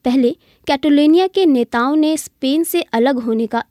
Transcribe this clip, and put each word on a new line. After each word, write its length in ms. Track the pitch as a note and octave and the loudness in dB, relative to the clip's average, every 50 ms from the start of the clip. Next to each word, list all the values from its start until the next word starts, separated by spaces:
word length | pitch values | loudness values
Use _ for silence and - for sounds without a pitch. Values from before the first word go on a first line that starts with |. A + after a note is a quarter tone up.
| - | -4
पहले 300 | B3+ B3 C4+ B3 A#3+ E4+ - _ _ _ _ _ | -2 0 2 0 0 -2 -6 _ _ _ _ _
कैटालोनिया 600 | - C#4+ C4+ - D4+ D4 C#4+ D4 D4+ D#4+ F4 F#4+ | -4 -4 -2 0 2 2 4 4 4 4 2 2
के 180 | F#4+ F#4+ G4 F#4+ | 0 0 0 2
नेताओं 500 | D#4+ C4+ A#3+ A#3 - - A#3+ A#3+ C4+ D4+ | 2 2 0 0 -2 -2 -2 -2 0 0
ने 220 | D#4 D4+ D#4 D#4+ | 0 0 0 -2
स्पेन 460 | D4+ - - _ _ - C4 C#4 D#4+ E4+ | -4 -8 -12 _ _ -4 -2 -2 -2 -2
से 180 | - - F4 | -2 -4 -4
अलग 380 | - - - A3+ A#3+ C#4 C#4 B3 | -4 -2 -2 0 0 0 0 -2
होने 280 | A3+ A#3 A3+ A3 A#3 | -4 -4 -4 -4 -4
का 160 | G#3+ - A3+ - _ | -4 -6 -6 -6 _